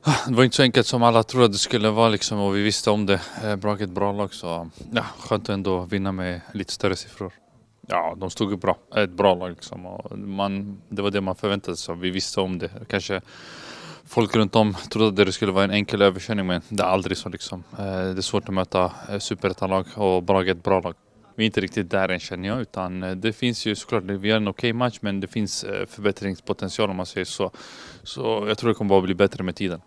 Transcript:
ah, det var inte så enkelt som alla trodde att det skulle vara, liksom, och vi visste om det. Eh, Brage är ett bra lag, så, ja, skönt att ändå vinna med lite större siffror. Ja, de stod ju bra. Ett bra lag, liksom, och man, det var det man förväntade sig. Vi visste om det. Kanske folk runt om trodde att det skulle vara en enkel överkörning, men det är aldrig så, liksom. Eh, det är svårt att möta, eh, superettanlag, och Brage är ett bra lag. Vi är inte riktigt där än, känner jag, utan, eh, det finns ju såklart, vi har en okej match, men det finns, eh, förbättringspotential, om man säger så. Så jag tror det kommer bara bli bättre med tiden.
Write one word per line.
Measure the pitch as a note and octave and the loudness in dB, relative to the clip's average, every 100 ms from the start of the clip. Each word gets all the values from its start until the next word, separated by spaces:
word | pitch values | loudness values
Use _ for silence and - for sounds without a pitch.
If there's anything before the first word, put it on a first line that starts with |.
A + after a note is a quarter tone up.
ah, | - C3 - | 2 0 2
det | |
var | A#2+ | 6
inte | B2+ - | 6 6
så | |
enkelt | C3 A#2+ A2+ | 4 4 2
som | B2 | 4
alla | A#2 A2+ | 6 6
trodde | A2 B2+ A#2 | 4 4 4
att | |
det | G2+ | 4
skulle | - A#2+ G#2+ | 0 2 2
vara, | G#2+ A2+ | 6 4
liksom, | G#2 - G#2 | 4 0 0
och | G2+ G2 | 2 2
vi | |
visste | G#2 G2+ - | 2 2 2
om | G#2 G2 | 2 2
det. | F#2+ - - | 2 0 -6
Eh, | A2 G2+ | -4 -2
Brage | G#2 G2+ | -2 -2
är | |
ett | G2+ | -4
bra | F2+ G2+ | 0 0
lag, | G2+ G2+ | 0 -6
så, | - F2 E2+ E2+ - - | -6 -6 -6 -8 -14 -4
ja, | A2+ - - | -4 -4 -12
skönt | - A2 | -2 -2
att | - | 0
ändå | G2 F#2+ F#2 | -4 0 -2
vinna | F2+ G2 G2 | -2 -2 -2
med | F#2+ F2+ F2 - | -4 -6 -6 -10
lite | G2+ G2 | -8 -8
större | - G2+ F#2+ | -2 -2 -2
siffror. | - - F#2+ - _ _ _ _ - | -8 -12 -14 -14 _ _ _ _ -4
Ja, | F2 E2 F2 | -2 -2 -4
de | F#2 | -8
stod | - G#2 | -4 -4
ju | G2 | 0
bra. | F#2+ E2+ _ G#2+ | -2 -2 _ -2
Ett | G2 | -2
bra | F2+ G2+ | 4 4
lag, | F2+ F2+ | 4 -2
liksom, | F2 - - F2+ | -10 -14 -14 -14
och | F#2+ - G2+ | -14 -12 -10
man, | G2+ G2 G2 G2 G2+ G2 - | -8 -4 -2 -2 -8 -12 -10
det | G2+ | -2
var | G2+ | 0
det | G2+ | 0
man | F#2+ F#2 | -2 -2
förväntade | G#2 G2+ - E2+ | -2 -2 -2 -8
sig. | - F2 | -8 -4
Vi | F#2 | -2
visste | F#2 - - | -2 -2 -2
om | F#2 F2+ | -2 -2
det. | F2 - - | -6 -10 -4
Kanske | G2+ - F#2+ - - - - - - - - | -4 -2 -6 -6 -20 -18 -18 -16 -16 -18 -20
folk | - - A2 A2+ | -4 0 2 4
runt | G#2 A2+ | 4 4
om | G#2+ F#2 - | 4 0 -6
trodde | G#2+ A2 G2 | 2 4 6
att | G2 | 4
det | |
skulle | - G#2 | 4 2
vara | F#2+ | 4
en | G2 | 4
enkel | G#2 G2 G#2 | 2 0 4
överkörning, | G2+ F#2 - G#2+ F#2 | 4 4 -4 -2 0
men | F2+ - | -2 -2
det | G#2 | 0
är | F#2 | 2
aldrig | F#2+ F2 F#2+ | 2 0 -4
så, | G2 | -6
liksom. | F#2 - F#2+ F#2 - | -10 -10 -12 -12 -8
Eh, | |
det | G2 F#2+ F#2 F#2 | -6 -4 -4 -4
är | |
svårt | F#2+ G#2 - | -2 -4 -2
att | |
möta, | F#2+ F2+ F#2+ F2+ - - | -2 0 0 0 -2 -8
eh, | G2+ | -8
superettanlag, | - G2+ G2 F#2 F#2+ F#2+ F2+ - | -6 -2 -2 -2 -2 -2 -2 0
och | G2+ F#2 | 2 2
Brage | F2 F#2+ F#2 | 4 2 2
är | |
ett | F2 | 0
bra | G2+ F#2+ | 2 2
lag. | F2 - _ _ _ - | 0 -10 _ _ _ -2
Vi | |
är | A2 | 0
inte | G#2+ | 2
riktigt | F#2 - F2 | -2 -4 -2
där | G2 F#2+ | 0 0
än, | F2+ | -2
känner | - F2+ F#2+ | -6 -8 -4
jag, | B2 | -6
utan, | - - F#2 F#2 | -6 -6 -6 -6
eh, | F#2 | -6
det | F#2 A2+ | -2 -2
finns | A2 B2 A2+ A2 | 0 -2 -2 -4
ju | |
såklart, | G#2 - A2+ | -4 -2 -4
vi | F#2 G2+ G2+ | -2 -4 0
har | A2 | 2
en | G#2 | 0
okej | - A#2+ | 0 -2
match, | A#2 B2 - | 0 -2 -2
men | G#2 G2 | -4 -4
det | F#2+ | -4
finns, | A#2 G2+ - | -4 -4 -4
eh, | G#2 G2+ F#2 | -6 -6 -8
förbättringspotential, | - G2+ G2 G2 F#2 - G2 F#2+ - G#2 | -2 -2 0 -6 -6 -6 -4 -4 -2 -2
om | F#2 | -2
man | F#2 | -6
säger | - | -6
så. | F#2 - F#2 - - - - - | -6 -2 -4 -4 -20 -18 -20 -18
Så | - C3+ A#2+ A2 G#2 | -14 -6 -2 -2 0
jag | A2 | 0
tror | A#2+ | 2
det | |
kommer | G#2+ G#2 | 0 6
bara | G2 | 6
bli | F#2 | 6
bättre | F2+ G2+ - | 4 2 2
med | F#2 - | -6 -2
tiden. | G2 E2+ | -4 -4